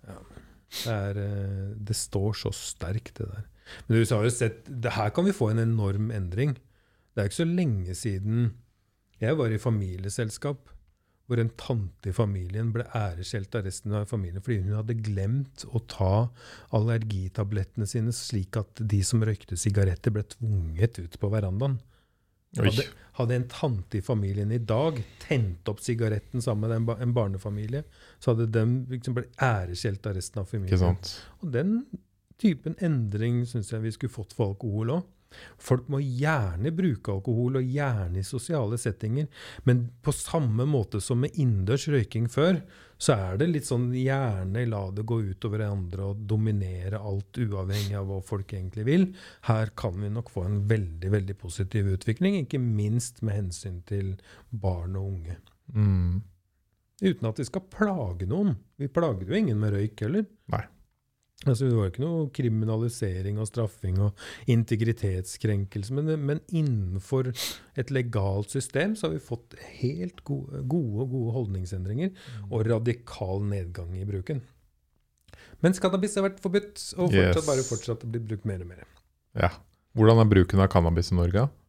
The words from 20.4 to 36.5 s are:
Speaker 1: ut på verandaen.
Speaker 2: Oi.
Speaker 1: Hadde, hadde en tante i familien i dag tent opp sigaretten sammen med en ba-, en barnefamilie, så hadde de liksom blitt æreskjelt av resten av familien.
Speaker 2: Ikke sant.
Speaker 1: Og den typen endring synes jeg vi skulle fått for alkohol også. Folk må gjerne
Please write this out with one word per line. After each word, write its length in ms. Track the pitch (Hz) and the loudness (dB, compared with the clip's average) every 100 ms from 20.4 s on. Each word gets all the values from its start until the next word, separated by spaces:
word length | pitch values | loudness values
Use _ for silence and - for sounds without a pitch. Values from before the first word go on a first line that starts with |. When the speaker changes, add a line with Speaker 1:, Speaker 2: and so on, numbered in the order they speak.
| 113 101 82 80 117 107 | 0 0 0 2 0 0
Speaker 1:
ut 200 | 85 - | -12 -4
på 100 | 101 | 0
verandaen. 460 | 107 98 95 139 123 - _ _ _ _ _ _ | 0 0 0 0 -2 -6 _ _ _ _ _ _
Speaker 2:
Oi. 120 | - 107 | 2 2
Speaker 1:
Hadde, 160 | 110 - - - | 2 -2 -10 -14
hadde 220 | - 117 123 | -2 0 0
en 100 | 123 | -2
tante 540 | - 143 104 - 104 | -2 -2 -2 -2 -4
i 20 | |
familien 480 | - 113 98 98 104 | 0 0 0 0 0
i 60 | 120 | -2
dag 380 | 113 113 160 135 101 - | 0 2 2 -2 -8 -12
tent 500 | - 139 101 85 - | 0 2 2 -2 -6
opp 80 | 101 | -6
sigaretten 640 | - 117 110 107 - 127 | -2 0 2 0 -2 -4
sammen 240 | 123 104 110 | 0 0 0
med 140 | 113 | 0
en 80 | 113 | 0
ba-, 80 | 110 | 0
en 140 | 120 120 | 0 2
barnefamilie, 680 | 101 98 107 104 107 135 - - - _ | 0 -2 -6 -6 -4 -6 -8 -20 -20 _
så 140 | - | 2
hadde 160 | 113 117 | 2 4
de 140 | 110 110 127 127 | 4 4 2 -2
liksom 260 | 127 131 123 | -6 -4 -4
blitt 160 | - - | -6 0
æreskjelt 720 | 131 107 90 87 113 98 107 | 2 2 -2 -4 -4 -4 -4
av 60 | 95 | -6
resten 240 | - 107 | -6 -8
av 80 | 92 | -6
familien. 220 | 110 92 95 | -4 2 4
Speaker 2:
Ikke 80 | |
sant. 300 | 90 90 - - - - | 4 2 -4 -12 -16 -10
Speaker 1:
Og 140 | 170 | -2
den 240 | 120 180 226 277 - _ _ _ - | 0 2 0 -2 -14 _ _ _ 0
typen 380 | 214 143 156 165 | 2 2 -4 -2
endring 640 | 175 143 107 104 117 120 120 | 0 2 0 0 0 0 0
synes 260 | 120 101 | -4 -4
jeg 140 | 113 110 | -4 -4
vi 100 | 110 | -4
skulle 160 | 123 | -8
fått 220 | - 95 - | -6 -10 -2
for 160 | 104 | -2
alkohol 460 | 98 117 104 113 165 | 0 -4 -2 0 -2
også. 100 | 180 _ _ - - - | -4 _ _ -20 -20 -18
Folk 220 | - 127 127 | 2 2 2
må 140 | 139 | -2
gjerne 720 | 139 123 147 156 98 | -2 0 2 2 0